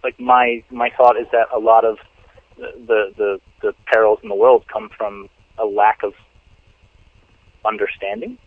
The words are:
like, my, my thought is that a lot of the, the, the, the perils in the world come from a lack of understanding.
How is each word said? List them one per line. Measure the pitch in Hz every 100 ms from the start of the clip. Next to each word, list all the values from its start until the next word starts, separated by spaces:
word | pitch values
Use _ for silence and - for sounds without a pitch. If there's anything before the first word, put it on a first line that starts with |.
like, | 131 -
my, | 123 127 123 117 _
my | 123 120 -
thought | 123
is | 110 113
that | 117 -
a | 117
lot | 110 113
of | 113 107 _ _ _ _ _ -
the, | 123 - 117
the, | 110 98 104
the, | 104 98 _ _
the | 107 -
perils | - 113 110 107
in | 110
the |
world | 101 120 120 -
come | 107 107 -
from | 107 101 98 _ _ -
a |
lack | 107 101 107 -
of | 101 - _ _ _ _ _ _ _ _ _ _ _ _ _ _
understanding. | 110 107 101 - 98 104 196 254